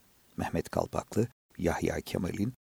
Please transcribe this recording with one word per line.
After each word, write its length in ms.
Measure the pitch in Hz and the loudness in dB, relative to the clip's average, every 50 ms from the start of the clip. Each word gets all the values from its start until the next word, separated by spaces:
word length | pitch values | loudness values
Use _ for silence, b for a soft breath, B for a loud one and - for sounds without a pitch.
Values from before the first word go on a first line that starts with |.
| _ _ _ _ _ _ - | _ _ _ _ _ _ -6
Mehmet 320 | - - - - 82 - - | -4 -2 0 0 -2 -2 0
Kalpaklı, 580 | - - - - - - - - - - 120 - - _ _ _ - - | 0 0 0 0 -2 -4 -4 0 0 0 0 0 -2 _ _ _ -6 0
Yahya 420 | 85 82 80 - - 82 82 80 | 0 0 2 2 0 0 0 -2
Kemal'in 540 | - - - - - - - 98 101 131 - - | -4 -2 -2 -2 -2 -2 -2 -2 -2 -4 -4 -8